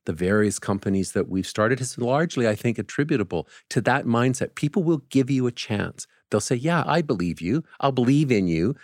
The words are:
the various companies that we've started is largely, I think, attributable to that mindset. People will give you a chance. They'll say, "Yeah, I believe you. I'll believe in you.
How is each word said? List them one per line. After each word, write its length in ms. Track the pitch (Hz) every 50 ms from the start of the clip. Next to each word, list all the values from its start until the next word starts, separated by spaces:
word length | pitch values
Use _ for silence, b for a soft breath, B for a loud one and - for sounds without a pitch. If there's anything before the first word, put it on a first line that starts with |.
| b
the 60 | - 90
various 440 | 80 90 90 101 107 107 104 98 -
companies 540 | - - 101 98 - 104 98 98 92 - -
that 160 | 104 87 -
we've 180 | - 95 90
started 340 | - - - 107 113 127 123 127
is 160 | 127 - -
largely, 500 | 120 117 131 143 165 170 - 135 120 110
I 60 | 107
think, 240 | 104 - 120 113 -
attributable 680 | 101 - - - 143 156 160 131 101 87 - 85 76 B B B B B
to 140 | - - 104
that 240 | - 120 135 -
mindset. 480 | - 117 117 120 131 127 - - - -
People 280 | - - 147 - 214 170
will 200 | 160 170 143 - -
give 200 | - 135 135 127
you 160 | 139 131 127
a 60 | 123 120
chance. 540 | - - - 110 101 95 87 - - - - _ _ _ -
They'll 100 | - 107
say, 160 | - - 135
"Yeah, 260 | 120 127 160 170 165 139
I 160 | - 143 165 170
believe 400 | 147 - 170 - 87 80 - 82
you. 200 | 87 113 160 165 B B B
I'll 120 | - 139 131
believe 400 | 131 123 117 135 143 156 135 123
in 160 | 104 95 87
you. 260 | 82 80 82 110 143 B